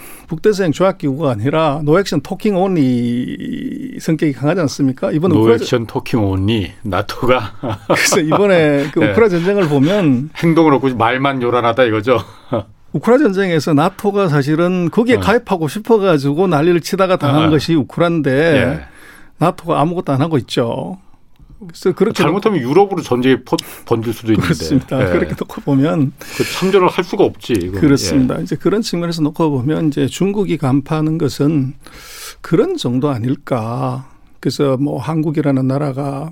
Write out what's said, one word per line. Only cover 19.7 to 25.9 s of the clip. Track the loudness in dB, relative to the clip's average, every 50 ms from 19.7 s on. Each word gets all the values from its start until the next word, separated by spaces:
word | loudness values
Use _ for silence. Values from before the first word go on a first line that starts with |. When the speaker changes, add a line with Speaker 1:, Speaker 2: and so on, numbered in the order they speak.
| 0 0
Speaker 1:
아무것도 | 0 0 -2 -4 -4 -2 -2
안 | 0
하고 | 0 0 0 -2
있죠. | -2 -2 -2 -2 -2 -2 -2 -4 -6 -8 -10 -12 -16 -20 -20 -20 -20 -20 -20 -20 -20 -20 -20 -20
그래서 | -20 -20 -16 -4 -2 -2
그렇게 | 0 0 0 0 0 0
Speaker 2:
잘못하면 | 0 0 0 0 0 0 0 0
유럽으로 | -2 2 4 4 4 4 0 -4
전쟁이 | -2 -2 -2 2 4 4 2 2 2
퍼-, | -2 -4 -4 -4 -8 -16 -18 -6
번질 | -4 -2 -2 -2 -4 -6
수도 | -4 -2 0
있는데. | 0 2 2 0 -2
Speaker 1:
그렇습니다. | -2 -2 0 0 0 0 -2 -2 -2
Speaker 2:
예. | 0 0
Speaker 1:
그렇게 | 0 0 -2 -2 -4 -8
놓고 | -10 -10 -12 -8
보면 | -4 0 2 2 2 2